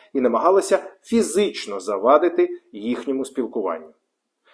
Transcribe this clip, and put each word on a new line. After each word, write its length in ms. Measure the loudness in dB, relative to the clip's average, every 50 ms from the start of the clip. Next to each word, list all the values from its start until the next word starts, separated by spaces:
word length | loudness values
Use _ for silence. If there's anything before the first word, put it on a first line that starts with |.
| -14 _ -2
і 80 | 0
намагалася 580 | 0 0 2 2 2 4 4 4 4 2 0 0 0 -4 -18 _ _
фізично 760 | -2 0 0 2 2 2 0 0 0 -2 -6 -8 -8 -10 -8
завадити 800 | -6 -4 -4 0 4 4 4 6 4 2 2 2 0 0 0 -6 _ _ -14
їхньому 520 | -8 -6 -4 -4 -4 -4 -4 -4 -4 -4
спілкуванню. 640 | -6 -6 -6 -6 -4 -4 -4 -4 -4 -4 -6 -10 -14 -20 _ _ _ _ _ _ _ _ _ _ _